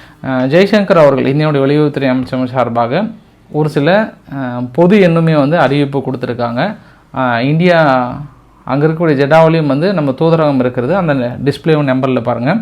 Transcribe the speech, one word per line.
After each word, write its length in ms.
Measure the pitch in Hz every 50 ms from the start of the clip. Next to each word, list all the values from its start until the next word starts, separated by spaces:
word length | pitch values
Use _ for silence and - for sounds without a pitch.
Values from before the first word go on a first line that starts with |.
| - - - _ -
அஹ், 220 | 135 131 127 127 131
ஜெய்சங்கர் 500 | 143 175 196 190 220 214 202 - 202 170
அவர்கள், 380 | 151 143 135 127 123 127 139
இந்தியாவுடைய 340 | 147 151 156 147 139 135 135
வெளியுறவுத்துறை 380 | 147 151 151 147 143 143 139 131
அமைச்சர் 400 | 127 131 127 127 131 127 127 123
சார்பாக 600 | 120 131 123 120 117 120 120 117 127 175 220 220 - - - _ _ _ _ _
ஒரு 180 | - 151 156 151
சில, 440 | 147 147 143 151 180 208 220 214 - - _ - 135
அஹ், 340 | 139 135 123 120 123 123 123
பொது 300 | 127 - 170 175 208 208
எண்ணுமே 340 | 190 175 165 165 165 160 156
வந்து 240 | 151 135 139 160 175
அறிவிப்பு 440 | 147 127 139 147 143 139 139 139 127 135
கொடுத்துருக்காங்க. 640 | 131 123 127 120 120 120 120 117 117 123 151 208 214 - - - - - _ _ -
அஹ், 240 | 127 131 123 120 117
இந்தியா 680 | 123 139 151 160 175 180 175 165 160 143 131 127 123 123 127 139 147 - - - _ _ _ _ _
அங்க 240 | - 127 139 147 156
இருக்கக்கூடிய 240 | 160 160 175 160
ஜெட்டாவிலையும் 540 | 147 131 143 139 156 160 165 160 160 165 156
வந்து 280 | 143 131 139 160 196 202
நம்ம 180 | 170 151 139
தூதரகம் 480 | 127 - 160 165 165 165 160 147 143 127
இருக்கிறது. 360 | 123 123 123 127 120 127 175
அந்த 180 | 196 180 160 143 135 120 120 127 139 -
டிஸ்பிளே 220 | 139 139 - - 165
நம்பர்ல 540 | 160 151 147 135 127 131 131 131 127 123
பாருங்க. 360 | 113 120 117 117 120 135 180 226